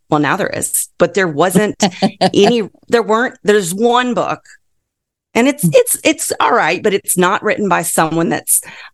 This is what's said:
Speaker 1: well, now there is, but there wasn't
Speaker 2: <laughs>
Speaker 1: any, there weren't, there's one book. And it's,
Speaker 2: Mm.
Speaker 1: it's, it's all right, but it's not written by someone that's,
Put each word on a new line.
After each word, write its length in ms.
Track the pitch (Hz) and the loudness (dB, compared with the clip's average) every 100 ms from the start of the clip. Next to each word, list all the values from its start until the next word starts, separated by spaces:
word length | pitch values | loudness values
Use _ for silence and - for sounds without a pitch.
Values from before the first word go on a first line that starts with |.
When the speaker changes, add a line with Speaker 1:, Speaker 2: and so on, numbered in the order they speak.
| _ | _
Speaker 1:
well, 120 | 151 | 0
now 160 | 143 180 | 2 0
there 100 | - | -4
is, 420 | - - - - - | -4 -6 -6 -8 -2
but 160 | 170 | 0
there 160 | 196 185 | 0 -2
wasn't 480 | 143 180 185 208 - 202 - | 0 2 2 0 0 -2 0
Speaker 2:
<laughs> 180 | 190 - | -4 0
Speaker 1:
any, 500 | 185 - 202 240 190 - - | 0 4 4 2 -2 -12 -2
there 140 | 233 | 0
weren't, 360 | 196 220 247 - | 2 0 -2 -4
there's 320 | 202 208 170 | 0 0 0
one 400 | 190 240 240 247 | 0 2 2 0
book. 280 | 190 - 151 - - _ _ _ _ _ _ _ 220 | -2 -4 -6 -12 -20 _ _ _ _ _ _ _ 0
And 120 | 262 | 0
it's, 160 | 285 | 0
Speaker 2:
Mm. 60 | 170 | 2
Speaker 1:
it's, 240 | 508 466 - | 2 2 0
it's 280 | - - - - | -2 -2 -4 -2
all 140 | - | 0
right, 280 | 233 160 175 | 2 0 -2
but 140 | 220 | -2
it's 240 | 202 - 180 | -2 -2 0
not 240 | 180 208 | 0 0
written 260 | 214 - 202 | -2 -2 0
by 140 | 175 | -2
someone 460 | 170 - 160 165 165 | 0 0 0 0 -2
that's, 340 | 156 - - - - - | -4 -2 -4 -4 -16 -8